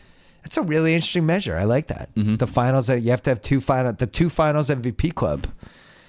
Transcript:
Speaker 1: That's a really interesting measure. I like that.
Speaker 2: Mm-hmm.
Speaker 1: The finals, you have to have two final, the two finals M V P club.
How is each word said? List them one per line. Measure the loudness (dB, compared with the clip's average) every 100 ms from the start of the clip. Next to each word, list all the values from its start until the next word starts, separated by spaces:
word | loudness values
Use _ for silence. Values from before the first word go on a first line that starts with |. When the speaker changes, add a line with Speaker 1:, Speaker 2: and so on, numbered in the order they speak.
| -20 _ _ _
Speaker 1:
That's | -4 -2
a |
really | 0 0 2
interesting | 0 0 0 0
measure. | 0 -2 0
I |
like | 2 0 -2
that. | -10 -8
Speaker 2:
Mm-hmm. | -2 0 0
Speaker 1:
The | 0
finals, | 0 2 2 2
you | 0 2
have | 2
to | 0
have | -2
two | 0 0
final, | 2 0 0
the | -2 -2
two | 0 0
finals | 2 2 2 0
M | -2
V | -2
P | -2 -2
club. | 0 -2 -2 -6 -10 -18 -20 -20 -20